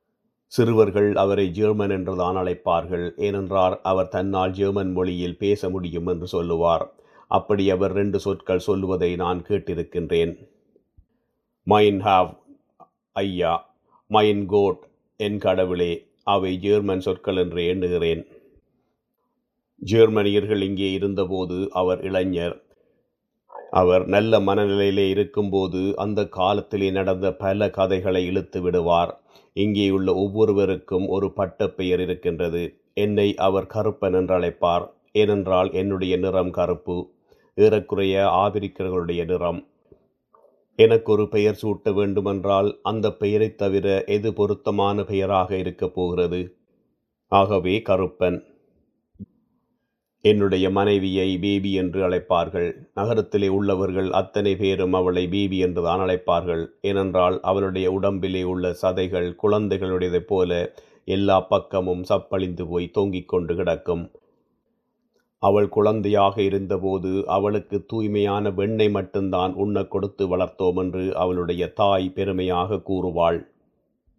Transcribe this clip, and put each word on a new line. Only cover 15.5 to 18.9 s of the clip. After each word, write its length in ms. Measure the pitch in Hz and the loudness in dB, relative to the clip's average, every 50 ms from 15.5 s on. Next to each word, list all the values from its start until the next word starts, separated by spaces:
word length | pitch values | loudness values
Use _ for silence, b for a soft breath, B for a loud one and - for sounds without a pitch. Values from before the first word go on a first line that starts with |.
| 95 92 92 90 90 87 87 87 85 82 - _ _ _ _ | 2 2 0 0 0 0 0 -2 -2 -4 -8 _ _ _ _
அவை 320 | 104 101 98 95 92 92 | 0 0 0 0 -2 -4
ஜெர்மன் 440 | 92 92 101 104 104 104 98 95 92 | -2 0 2 2 2 2 0 -2 -2
சொற்கள் 360 | 92 101 92 - - 104 92 | -2 -4 -4 -4 -4 -2 0
என்று 300 | 92 90 87 85 87 85 | 0 0 -2 -2 -2 -2
எண்ணுகிறேன். 600 | 87 92 95 90 87 87 85 82 82 82 80 - - - - _ _ _ _ _ _ _ _ _ _ | -2 -2 -2 -2 -2 0 0 0 0 -2 -2 -6 -12 -20 -20 _ _ _ _ _ _ _ _ _ _